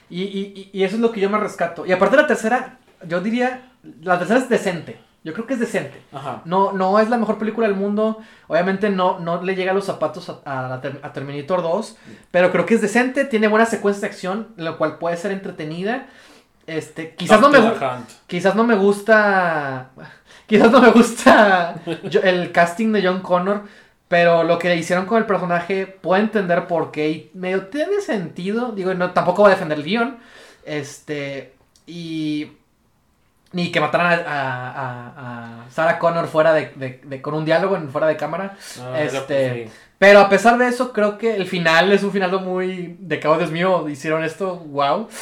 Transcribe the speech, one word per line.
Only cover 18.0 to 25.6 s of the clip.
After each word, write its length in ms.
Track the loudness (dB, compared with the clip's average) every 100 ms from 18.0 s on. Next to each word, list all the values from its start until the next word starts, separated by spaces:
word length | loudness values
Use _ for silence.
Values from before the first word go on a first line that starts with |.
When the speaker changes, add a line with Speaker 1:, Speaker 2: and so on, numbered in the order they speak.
| -14 -20 -8
Speaker 1:
quizás 280 | -2 0 2
no 80 | 2
me 100 | 4
gusta, 1120 | 2 0 4 4 4 2 0 -2 -4 -8 -12 -20 -20 -20
<laughs> 300 | _ -20 2
quizás 220 | 6 8
no 100 | 8
me 100 | 8
gusta 840 | 8 6 4 6 8 6 4 0 -6 -10 -8
yo-, 180 | -2 2
el 300 | 2 0 0
casting 380 | 2 2 2 0
de 120 | 2 0
John 140 | -2
Connor. 420 | 0 0 0 -4 -6 -20 _ _ _
Pero 360 | 2 4 4 4
lo 120 | 2
que 100 | 2
le 80 | 0
hicieron 280 | 0 -2 2
con 100 | 0
el 80 | 2
personaje, 640 | -2 0 -2